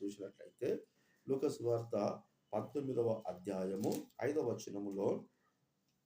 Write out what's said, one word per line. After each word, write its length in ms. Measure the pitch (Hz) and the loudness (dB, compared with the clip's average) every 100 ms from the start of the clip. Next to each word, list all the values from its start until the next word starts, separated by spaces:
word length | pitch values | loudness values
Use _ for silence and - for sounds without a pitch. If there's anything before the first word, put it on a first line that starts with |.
చూసినట్లయితే, 800 | 101 104 98 - - - 139 220 - _ _ _ - | -6 -6 -10 -12 -18 -4 -2 -2 -4 _ _ _ -2
లూకా 200 | 135 147 | 0 0
సువార్త 720 | - 117 117 117 104 107 - - _ _ | 0 2 2 2 2 2 0 -8 _ _
పంతొమ్మిదవ 680 | 107 - 147 135 120 117 110 92 | -4 -2 -2 0 2 4 2 -2
అధ్యాయము 800 | 90 101 92 95 98 139 - - - | -6 -2 0 0 0 0 0 -4 -4
ఐదవ 280 | 123 151 117 | 0 2 0
వచనములో, 760 | 98 - 101 101 98 110 202 - _ _ _ _ _ _ _ | 0 -4 -6 -4 2 2 2 -4 _ _ _ _ _ _ _